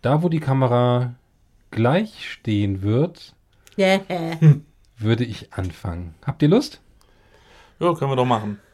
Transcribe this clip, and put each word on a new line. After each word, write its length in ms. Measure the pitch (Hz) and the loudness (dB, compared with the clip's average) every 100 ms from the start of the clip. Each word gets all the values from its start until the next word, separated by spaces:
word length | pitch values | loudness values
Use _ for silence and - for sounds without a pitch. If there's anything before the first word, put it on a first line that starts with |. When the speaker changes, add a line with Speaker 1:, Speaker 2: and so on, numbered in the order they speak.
Speaker 1:
Da, 180 | 117 147 | 0 0
wo 80 | 175 | 0
die 100 | 160 | -2
Kamera 760 | 156 135 131 120 123 123 123 123 _ _ _ _ _ | -2 0 2 2 2 2 -2 -8 _ _ _ _ _
gleich 580 | - 113 160 214 - - | 0 2 2 -2 -10 -18
stehen 520 | - - 104 101 98 | -12 -4 -2 -2 -2
wird, 500 | 101 113 170 - - _ _ _ - - | -2 0 0 -4 -20 _ _ _ -18 -2
Speaker 2:
<laughs> 380 | 190 190 190 180 165 165 160 143 - _ _ _ | 2 2 -2 -8 -6 4 4 4 0 _ _ _
Speaker 1:
würde 240 | 107 113 | -2 0
ich 280 | 117 107 - | -2 -8 -12
anfangen. 600 | - 92 - - 85 87 - | -8 -8 -8 -10 -10 -12 -12
Habt 200 | - - | -10 0
ihr 40 | 147 | 2
Lust? 300 | 208 302 - _ _ _ _ _ _ _ - - _ | 2 0 -12 _ _ _ _ _ _ _ -20 -20 _
Speaker 3:
Ja, 120 | 175 165 | -2 -2
können 160 | 139 | -2
wir 60 | 131 | 0
doch 60 | 127 | 0
machen. 340 | 117 104 101 _ | 0 -2 -10 _